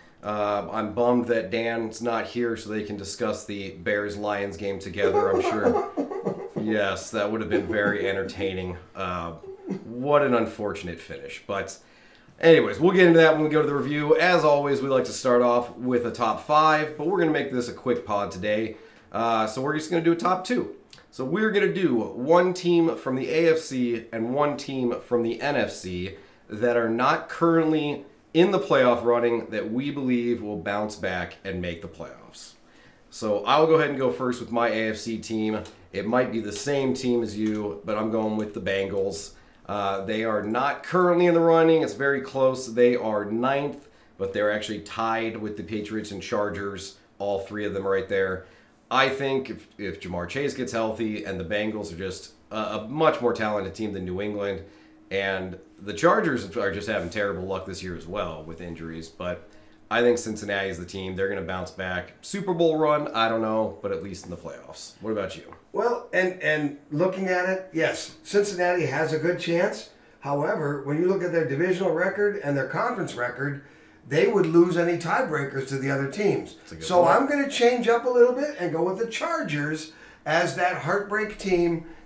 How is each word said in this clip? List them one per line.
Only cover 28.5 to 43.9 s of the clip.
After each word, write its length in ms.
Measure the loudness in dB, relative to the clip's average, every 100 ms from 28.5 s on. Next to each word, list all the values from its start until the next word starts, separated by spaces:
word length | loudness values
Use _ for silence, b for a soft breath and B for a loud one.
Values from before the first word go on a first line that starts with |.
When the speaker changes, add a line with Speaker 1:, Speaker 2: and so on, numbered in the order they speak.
Speaker 1:
the 80 | 4
playoff 440 | 2 4 6 4
running 440 | 2 2 2 0 -2
that 240 | -6 -2
we 180 | -2 -2
believe 540 | -2 0 0 2 -2
will 160 | -4 -6
bounce 340 | -2 -2 -2 -4
back 420 | -4 -4 -6 -10
and 160 | -8 -6
make 220 | -6 -8
the 60 | -12
playoffs. 640 | -14 -16 -16 -20 -18 -18 -20 b b b b b
So 340 | -8 -2 0 4
I'll 200 | 4 6
go 80 |
ahead 160 | 6 4
and 80 | 0
go 140 | 0
first 280 | 0 -2 -4
with 120 | -4
my 180 | 0 2
A 220 | 2 -2
F 60 | -4
C 200 | -6 -6
team. 460 | -4 -2 -2 -2 -6 B B
It 140 | -6 0
might 260 | 2 2
be 100 | -2
the 100 | -4
same 420 | -6 -2 0 0
team 300 | 0 0 0
as 120 | 0 -2
you, 460 | -2 -2 -4 -8
but 140 | -6 -4
I'm 140 | -2
going 260 | 0 0 -2
with 160 | -4
the 80 | -6
Bengals. 720 | -4 -2 -2 -2 -2 -4 -10 b b b -8
Uh, 360 | -4 -2 -2 -2
they 180 | -2
are 200 | 0 -2
not 400 | 0 0 0 -2
currently 420 | -2 2 4 6 6
in 80 |
the 60 | 6
running. 420 | 6 8 8 6
It's 140 | 4 0
very 260 | 0 0
close. 460 | -2 2 2 2 -2
They 280 | 4 6 6
are 300 | 0 -2 -2
ninth, 640 | 0 0 0 -2 -8 -16